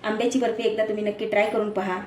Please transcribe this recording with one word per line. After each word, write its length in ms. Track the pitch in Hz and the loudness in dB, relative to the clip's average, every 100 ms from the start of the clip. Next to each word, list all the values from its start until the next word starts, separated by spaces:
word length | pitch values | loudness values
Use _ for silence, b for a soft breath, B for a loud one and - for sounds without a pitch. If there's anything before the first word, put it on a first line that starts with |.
आंब्याची 360 | 214 214 240 254 | -2 0 2 2
बर्फी 240 | 233 226 | 0 0
एकदा 220 | 226 214 214 | 0 0 0
तुम्ही 180 | 214 | 0
नक्की 220 | 208 208 220 | -2 -2 0
ट्राय 240 | 208 214 | 2 2
करून 220 | 226 208 | 2 0
पहा. 300 | 202 196 185 | -2 -2 -4